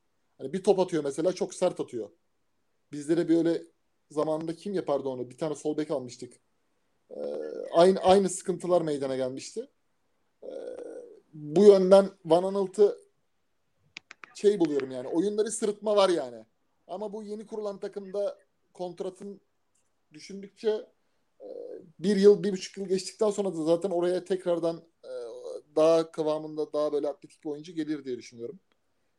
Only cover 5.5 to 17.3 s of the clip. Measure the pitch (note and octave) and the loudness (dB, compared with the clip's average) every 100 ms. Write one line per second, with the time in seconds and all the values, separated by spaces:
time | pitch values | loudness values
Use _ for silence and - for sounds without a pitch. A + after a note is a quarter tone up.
5.5 | D3 D3+ D3+ D3+ D3 B2 - B2 - _ | -4 -6 -4 -4 -6 -8 -14 -18 -18 _
6.5 | _ _ _ _ _ _ - D2 D#2 D2+ | _ _ _ _ _ _ -10 -8 -8 -8
7.5 | B1 - D#3+ F3+ F#3+ F#3 G3 F#3 - - | -10 -2 6 6 6 4 4 4 -4 -8
8.5 | F3 F3 F3 D#3+ C#3+ C3+ C3 B2+ C3+ - | -6 0 0 0 -4 -4 -2 -4 -6 -12
9.5 | G#3+ C4+ _ _ _ _ _ _ _ - | -12 -14 _ _ _ _ _ _ _ -14
10.5 | - - - - - - - _ D#3 D3 | -12 -12 -12 -14 -16 -18 -20 _ -16 -2
11.5 | D#3+ G#3 G3 F#3 G3 G3 - D#3+ E3 F#3+ | 8 10 10 10 8 6 -2 2 2 2
12.5 | G3+ F#3 G#3+ G#3 - _ _ _ _ _ | -2 -4 4 4 4 _ _ _ _ _
13.5 | _ _ _ _ - _ - - - G3+ | _ _ _ _ -20 _ -20 -20 2 2
14.5 | G3+ D#3+ C#3+ C3 B2+ B2+ E3 G3 G#3 G#3+ | 4 2 0 -4 -8 -4 -2 0 0 -2
15.5 | - G#3 G#3 G#3 G#3 F#3+ E3+ B2+ A#2 A2+ | -2 -4 -4 0 4 4 4 -2 -8 -18
16.5 | _ _ _ - F3+ G#3+ G#3+ G#3 | _ _ _ -14 -10 -10 -10 -12